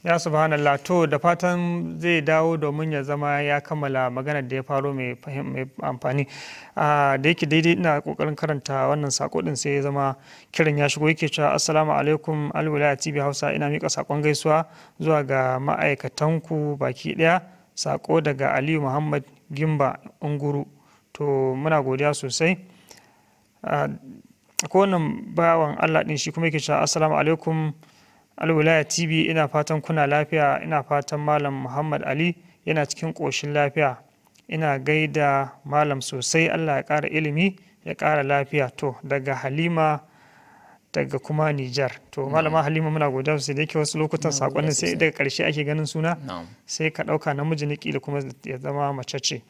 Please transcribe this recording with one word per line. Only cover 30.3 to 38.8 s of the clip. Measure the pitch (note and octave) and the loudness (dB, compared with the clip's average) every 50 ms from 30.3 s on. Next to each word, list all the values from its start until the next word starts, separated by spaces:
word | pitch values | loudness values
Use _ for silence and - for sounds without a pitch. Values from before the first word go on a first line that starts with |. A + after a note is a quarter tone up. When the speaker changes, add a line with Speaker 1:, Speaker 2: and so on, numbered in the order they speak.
| - D#3 D3 C#3 C#3 C#3 | 2 2 2 2 2 0
Speaker 1:
ina | - D#3+ D#3+ D3 C#3 | -2 -2 -2 -2 0
fatan | - D3+ C#3+ C#3 - D#3 D3 | 0 -2 -2 -2 -2 -6 -4
Malam | D3 D3 D3+ D3 C#3+ C#3 C#3 C3+ C3 | 0 2 2 2 0 -2 -4 -4 -6
Muhammad | B2+ B2+ C#3+ D3+ D#3 D3+ C#3+ - | -6 -4 -4 -2 -2 -2 -4 -2
Ali | - C3 D3 E3 F3 E3+ - - - _ _ _ | -2 -2 0 0 0 0 -4 -12 -20 _ _ _
yana | - D#3 D#3+ C#3+ | -2 0 0 0
cikin | - - - - D#3+ | -2 -4 -6 -6 -8
ƙoshin | - - D#3 C#3 C3+ - - D3 | -6 -4 -4 -4 -4 -4 -4 -2
lafiya. | D3 D3 D3 C#3 - D#3+ D3 C3+ B2 - - _ _ _ _ _ _ _ _ | 0 2 2 2 2 2 2 2 0 -4 -14 _ _ _ _ _ _ _ _
Ina | - - D#3 D#3+ D3 C#3 | -8 -4 -2 0 0 0
gaida | C3+ B2+ D3+ D3+ D#3 D#3 D3+ C#3 D#3 D3 C#3+ C#3 C#3 C3+ C3 - - _ | 0 0 0 2 2 2 0 0 2 2 4 2 2 0 -2 -8 -18 _
Malam | C#3 C#3+ D3 D3+ D3 C#3 C3+ | 0 2 2 2 2 0 -4
sosai, | A#2+ - - B2+ A#2+ - - E3 E3 | -4 -6 -6 -6 -4 0 2 2 2
Allah | - - E3 D#3+ D#3 C#3+ | 2 2 0 0 0 0
ya | C3+ - | -2 0
ƙara | - D3 D3+ D3+ - | 0 -2 -2 0 0
ilimi, | - D#3 D#3+ D3+ C#3+ D#3 F#3 G3 F#3+ - - _ _ _ _ | -2 0 0 0 2 2 2 2 0 -4 -20 _ _ _ _
ya | C#3 D3+ | -10 -6
ƙara | - - D#3 D3+ D3 | -2 0 2 2 2
lafiya." | C3+ C3+ C#3+ C#3 C#3 C3+ D#3 D3 C3+ B2 - | 2 2 2 0 0 0 0 0 0 -2 -4
To, | - | -6